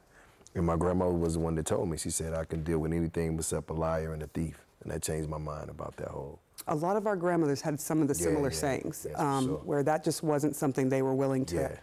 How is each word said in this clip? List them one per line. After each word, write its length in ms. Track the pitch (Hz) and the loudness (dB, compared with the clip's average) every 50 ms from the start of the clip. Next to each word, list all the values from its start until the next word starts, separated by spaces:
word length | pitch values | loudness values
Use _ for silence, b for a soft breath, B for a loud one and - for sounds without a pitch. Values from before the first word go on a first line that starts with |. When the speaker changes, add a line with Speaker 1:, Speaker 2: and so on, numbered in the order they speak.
| - _ B B B B B B B B - | -16 _ B B B B B B B B -2
Speaker 1:
And 100 | 95 87 | 0 2
my 100 | 85 82 | 2 2
grandma 320 | 82 82 90 90 90 92 87 | 2 2 2 2 2 2 2
was 240 | 87 85 85 82 82 | 2 2 2 2 2
the 40 | 82 | 0
one 140 | 80 82 80 | 0 0 0
that 100 | 80 78 - | 0 0 0
told 200 | - - - 90 | 0 0 0 -2
me. 80 | 80 76 | -2 -4
She 120 | - 90 | -4 -4
said, 240 | 85 - 82 80 80 | -4 -2 -2 -2 -2
"I 100 | 80 82 | -4 -4
can 180 | - - 82 78 | -4 -4 -4 -2
deal 160 | 78 82 80 | 0 0 2
with 120 | 76 80 | 2 2
anything 440 | 82 85 82 82 - 85 85 80 80 | 0 0 0 0 0 0 0 0 0
except 340 | 80 78 - - 80 76 - | -2 -2 -2 -2 -4 -4 -4
a 40 | 76 | -4
liar 400 | 80 80 80 82 80 80 80 80 | -2 0 0 0 0 -2 -4 -6
and 100 | 78 78 | -6 -8
a 40 | 73 | -6
thief." 360 | - 80 82 78 73 - - _ _ _ | -4 -4 -4 -4 -4 -10 -18 _ _ _
And 100 | - - | -10 -6
that 100 | 80 80 - | -6 -6 -4
changed 260 | - 80 78 78 76 | -2 -2 -2 -2 -2
my 80 | 78 78 | -4 -4
mind 320 | 76 76 73 76 78 73 | -6 -6 -6 -8 -8 -10
about 280 | 73 78 76 69 69 - | -10 -10 -10 -10 -8 -8
that 100 | - - | -8 -8
whole 300 | - - 71 69 - - _ _ _ - - - | -8 -8 -10 -10 -12 -16 _ _ _ -12 -4 -2
Speaker 2:
A 80 | 170 | -2
lot 200 | 151 156 175 202 220 | 0 0 0 0 0
of 80 | 202 | 0
our 100 | 220 208 | 0 -2
grandmothers 460 | 185 165 180 175 165 160 147 139 131 | 0 2 2 2 4 4 2 2 0
had 180 | - 165 151 143 | 0 -4 -4 -4
some 220 | - - 165 156 | -2 0 2 2
of 60 | 156 135 | 4 4
the 80 | 147 | 2
Speaker 1:
Yeah, 100 | 156 175 165 | 2 2 2
Speaker 2:
similar 220 | 160 151 143 135 | 2 2 2 0
Speaker 1:
yeah. 60 | - - - | 0 0 0
Speaker 2:
sayings, 400 | 143 131 - - - 151 - - - | 0 0 0 -2 -6 -8 -6 -8 -8
Speaker 1:
Yes, 80 | 151 - | -2 0
for 20 | 165 | 0
Speaker 2:
um, 200 | 143 139 135 131 | 2 2 2 2
Speaker 1:
sure. 120 | 127 - 151 - | 2 0 -2 -2
Speaker 2:
where 180 | - 160 143 139 | 0 0 2 4
that 200 | 147 151 160 - | 4 2 2 2
just 200 | 170 143 - - | 0 -2 0 2
wasn't 320 | 160 151 147 151 151 147 | 2 2 4 2 2 0
something 340 | - - 143 127 - 135 131 | 2 0 0 2 4 2 4
they 120 | 131 135 131 | 4 4 4
were 100 | 135 135 | 2 2
willing 300 | 131 139 135 135 131 131 - | 2 2 2 2 2 0 0
to, 80 | - | 0
Speaker 1:
Yeah. 160 | 80 - - - - | 0 0 0 -4 -8